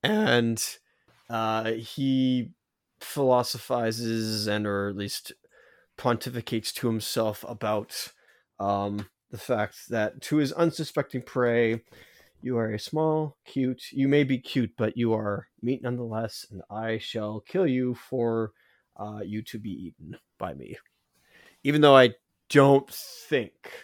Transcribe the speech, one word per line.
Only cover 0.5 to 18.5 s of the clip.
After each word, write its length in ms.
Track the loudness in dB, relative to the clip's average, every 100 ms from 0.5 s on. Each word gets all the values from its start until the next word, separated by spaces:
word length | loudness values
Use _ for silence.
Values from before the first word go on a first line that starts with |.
| -2 -6 -10 _ _ _ _ -8
uh, 440 | -4 -2 -2 -2
he 760 | -6 -8 -4 0 2 2 0 -4 _ _ _ _ _
philosophizes 1500 | -10 0 4 4 2 -8 -4 -2 -2 -2 -2 -2 -2 -2 -2
and, 200 | -2 0
or 220 | -2 -2
at 60 | -4
least 360 | -6 -8 -12 -20 _ _ -20 _ _ -4
pontificates 760 | -2 0 -4 -8 -4 -4 -4
to 120 | -4 -2
himself 580 | -2 -2 -2 -2 -4 -12
about, 640 | -6 -2 -2 -4 -12 -12 _ _ _ _ -6
um, 500 | -2 0 -2 -6 -10 _ _
the 80 | -14
fact 500 | -4 -2 -2 -6 -6
that 300 | -2 -2 -4
to 140 | 0 2
his 160 | 2
unsuspecting 680 | 2 0 0 -4 -4 -4 -8
prey, 600 | -4 0 2 4 2 0 _ -20 -20 _ _ _
"You 140 | -4 -2
are 140 | -2
a 60 | -4
small, 580 | -4 -2 0 0 -2 _
cute, 480 | -8 -2 -2 -2 -8
you 160 | 0 4
may 160 | 4
be 140 | 4 0
cute, 340 | 0 -2 -2 -2
but 200 | -4 0
you 160 | 0
are 340 | 0 -2 -4 -8 _
meat 200 | -4 -4
nonetheless, 640 | -4 -6 -6 -4 -6 -8 -16
and 120 | -16 -12
I 280 | -8 -4 -6
shall 420 | -6 -6 -6 -8
kill 260 | -6 0 2
you 280 | 2 0
for, 580 | -4 -6 -2 0 0 -4